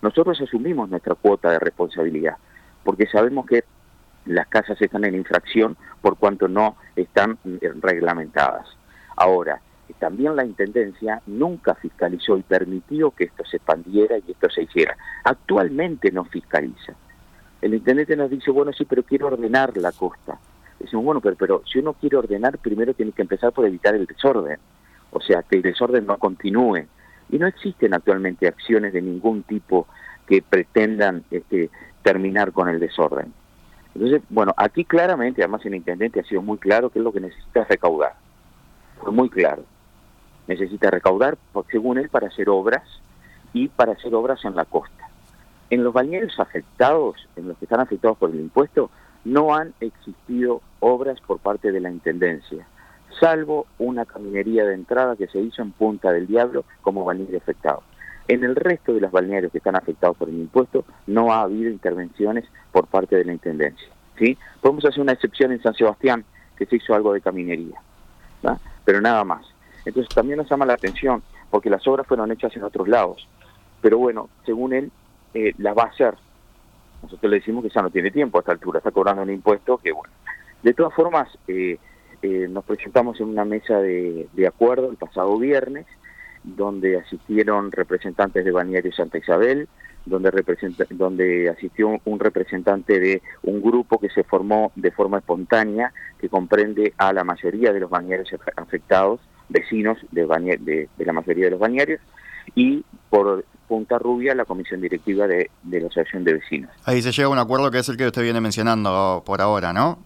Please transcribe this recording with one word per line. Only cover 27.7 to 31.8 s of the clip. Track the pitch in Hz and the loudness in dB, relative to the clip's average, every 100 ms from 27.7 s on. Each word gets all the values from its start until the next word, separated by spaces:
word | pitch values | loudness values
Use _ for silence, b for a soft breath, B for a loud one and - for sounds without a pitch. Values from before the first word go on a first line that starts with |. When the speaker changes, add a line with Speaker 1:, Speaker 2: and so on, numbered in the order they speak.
| 180 - | 0 0
Speaker 1:
actualmente | 90 - 95 95 87 90 | 0 0 0 0 0 -2
acciones | - - 113 104 | -2 0 0 2
de | 92 | -4
ningún | 92 90 104 110 | -4 -2 -2 -2
tipo | - 107 - 92 80 B B B - | -4 -8 0 0 0 B B B 2
que | 98 | 2
pretendan, | - 95 87 - 107 107 104 90 - | 4 0 2 2 2 2 0 0 -6
este, | 87 - 98 82 B | -8 -4 -2 -2 B